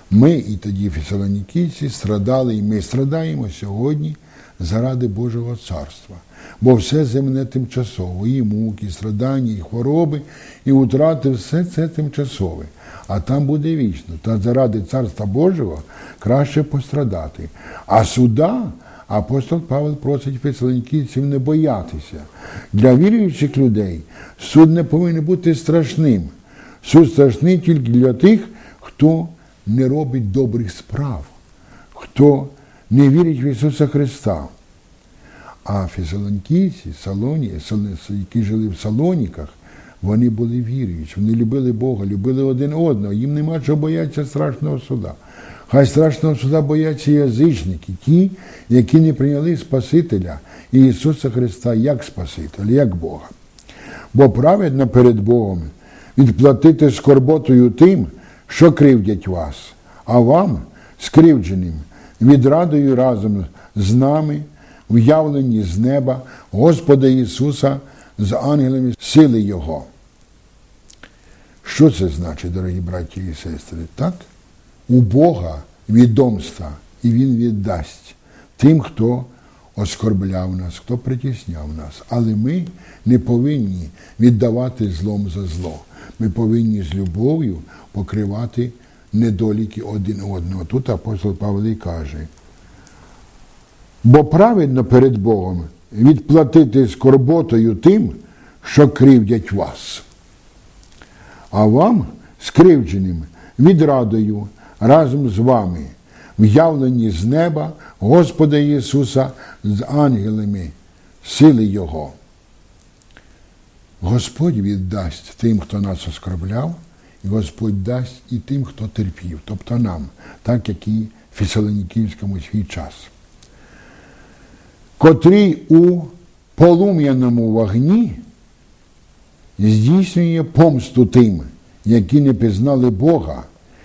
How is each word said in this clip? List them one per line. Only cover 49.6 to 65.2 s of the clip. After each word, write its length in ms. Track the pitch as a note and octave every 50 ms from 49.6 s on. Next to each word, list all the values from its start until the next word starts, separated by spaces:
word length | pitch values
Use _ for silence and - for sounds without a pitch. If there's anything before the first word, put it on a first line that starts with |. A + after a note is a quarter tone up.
| - - C#3 C3 - - D#3+ E3+ E3+ E3+ A2+ F#2+ F2 E2+ D2 C#2+ - - - - - _
і 140 | B2+ C3 C3
Ісуса 440 | C3 A#2 - - D#3 D3+ - - C3
Христа 440 | A2 B2+ B2 A2 F#2 - - A#2+ A2+
як 300 | A2 A#2+ D3 C#3 G#2+ -
Спасителя, 640 | - - F#2 F2 D2+ - F2 D#2 D2+ - - G2+ G#2+
як 240 | B2+ C#3+ C#3 G#2+ F2+
Бога. 320 | E2+ E2 - D#2 D#2 - - - - _ _ _ - - - - - - - - - - - -
Бо 160 | C3 C#3 B2
праведно 580 | F2 A#2 C3+ D#3+ F#3+ G#3 F#3+ D3 C3 C3+ C3+ A#2
перед 320 | - B2 B2 B2 A2+ G#2
Богом 420 | G2+ A2 A#2+ A#2+ G#2+ G2 F#2 E2+ D#2 D2+ - - - - - - - - - C3
відплатити 720 | C#3 A#2 E2 E2 C3 C#3+ C3 - - E3 D#3+ - D3+ C#3
скорботою 800 | - - - D3 C#3 C3+ B2+ C3+ D#3 D#3 - - C3 B2 B2 A#2+
тим, 360 | - - D#3+ F#3 G3 D3+ F#2+ - - - - - - _ _
що 260 | - - - E3+ E3+
кривдять 560 | - - C#3+ C#3 C3 A2+ F#2 G#2+ G#2 F#2 - F#2+
вас, 280 | F#2 E2+ D#2 D2+ - - - - - _ _ - - - _
а 140 | - A#2 B2
вам, 400 | A#2 A#2+ D3 F3 G3+ F3+ A2 D2 - - - - - - _ -
скривдженим, 760 | - - - D3+ D#3+ E3 D3 A#2 E2+ E2+ F#2+ F#2 F2+ E2 D#2+ D2+ D2 - - - - - _ -
відрадою 760 | A2+ C3 C#3+ C3+ B2 C3+ D3 E3 F3+ E3 D3+ D3 C#3+ C3+ C3
разом 480 | A#2+ B2+ C3 A#2+ G2+ G2+ G#2+ G#2 G2 E2+ D2 - - - _ -
з 180 | G#2+ G2 F#2+ A2+
нами, 480 | B2 C3+ C#3 D3 D#3 D#3 D3+ D3 D3 D3 - - _ - - - - _ -
в 80 | A2 A#2
явленні 640 | A2 C3 D#3 D#3+